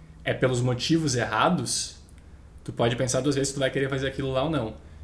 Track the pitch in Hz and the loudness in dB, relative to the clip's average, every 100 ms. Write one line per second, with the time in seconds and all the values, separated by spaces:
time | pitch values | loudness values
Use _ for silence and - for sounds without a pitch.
0 | - - - 123 127 123 127 120 - 160 | -20 -8 -4 0 2 2 0 0 2 2
1 | 156 120 107 110 147 170 117 - - - | 2 0 0 4 4 4 0 -4 -4 -10
2 | - - - - - - - 120 120 123 | -20 -20 -20 -20 -20 -14 -10 0 0 2
3 | 127 131 135 139 139 143 131 131 135 135 | 0 2 2 2 0 0 0 0 0 0
4 | 135 135 135 131 147 151 110 - - - | -2 -2 -2 0 0 0 -2 -8 -16 -18